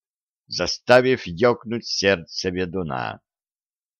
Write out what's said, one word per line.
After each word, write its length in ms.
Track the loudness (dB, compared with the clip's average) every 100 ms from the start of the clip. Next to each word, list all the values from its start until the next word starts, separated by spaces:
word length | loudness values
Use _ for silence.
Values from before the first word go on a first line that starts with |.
| _ _ _ _ -12
заставив 760 | -6 -4 -4 4 4 6 0 -2
ёкнуть 600 | 0 2 2 -4 -8 -6
сердце 640 | 0 2 2 -2 -6 -6
ведуна. 680 | -4 -4 -4 -6 -6 -6 -10 _ _ _ _ _ _ _